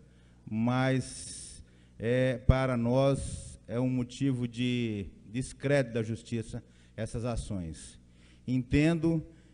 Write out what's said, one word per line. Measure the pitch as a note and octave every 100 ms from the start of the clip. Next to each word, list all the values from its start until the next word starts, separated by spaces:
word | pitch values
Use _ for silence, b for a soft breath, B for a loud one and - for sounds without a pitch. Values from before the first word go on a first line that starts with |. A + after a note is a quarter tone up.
| b b b b -
mas, | A2 A#2 B2+ C3 C3 - - - - - - - b b b
é, | A2 B2+ B2+ A#2
para | A#2 C3 C3 A#2+
nós | A#2 B2+ C#3 C3+ - - - - -
é | A2+
um | B2+
motivo | B2+ A#2+ - C#3 B2 B2
de | A2+ B2 B2 A#2 G#2 F#2 - -
descrédito | A#2 B2+ - C#3 C#3+ C3
da | A#2
Justiça | A2 A2+ - A#2 A2 A#2+ - b b -
essas | A2+ A#2+
ações. | A#2+ A2+ - G2 E2 D#2 - - - b b b -
Entendo | B2+ A#2+ C#3+ D#3 D#3+ E3 E3 - B B